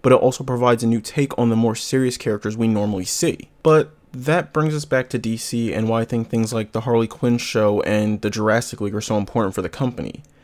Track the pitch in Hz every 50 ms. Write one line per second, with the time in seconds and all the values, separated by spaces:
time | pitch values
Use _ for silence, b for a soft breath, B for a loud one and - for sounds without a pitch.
0 | - 127 127 - - 127 127 - 135 131 127 120 123 123 120 113 120 113 117 113
1 | 107 - - 147 143 135 - - 120 117 113 113 117 117 110 - - - - 131
2 | 131 123 123 - - 117 107 104 - 107 107 113 117 113 110 104 104 104 104 95
3 | 92 - - - - 160 - - - - _ _ - 160 156 156 - - - _
4 | _ _ - 127 127 151 160 175 156 - - 156 151 156 151 151 147 - 135 127
5 | 127 - - 117 - 113 113 113 - - - 120 113 110 - 110 110 110 113 113
6 | 113 - 127 117 113 - - 113 113 107 117 113 110 - - 117 113 120 117 113
7 | 113 110 - - - 120 120 117 - - - 113 107 104 104 98 - - 104 107
8 | 107 107 107 104 - 104 98 110 107 110 107 117 - - - - 107 101 104 104
9 | - - 110 104 101 - - 120 107 95 92 - 90 90 - - 131 127 120 -
10 | 65 - - - - b b b